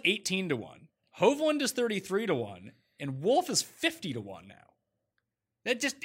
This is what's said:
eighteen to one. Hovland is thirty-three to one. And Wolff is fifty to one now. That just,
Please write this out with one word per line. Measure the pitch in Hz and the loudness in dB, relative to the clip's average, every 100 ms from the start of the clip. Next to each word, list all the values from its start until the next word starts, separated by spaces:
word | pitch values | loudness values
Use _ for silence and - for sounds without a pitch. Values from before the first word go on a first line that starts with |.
eighteen | 170 202 - 185 185 | 0 0 0 -2 0
to | 127 | -2
one. | 82 - - _ _ - | -4 -14 -20 _ _ 4
Hovland | 196 285 311 302 | 4 6 2 2
is | 269 | 0
thirty-three | - 233 202 185 190 220 | 0 0 0 -2 -2 0
to | 139 | 0
one. | 107 92 101 - _ - | -2 -8 -16 -20 _ -10
And | 139 131 | -8 -2
Wolff | 175 294 - | 2 4 2
is | 220 | 0
fifty | - - 330 330 - | -2 -2 -4 -2 -6
to | 117 | -6
one | 101 87 95 | -8 -12 -16
now. | - - _ _ _ _ _ _ _ _ _ - | -20 -20 _ _ _ _ _ _ _ _ _ -4
That | 254 | -2
just, | 277 - | -2 -2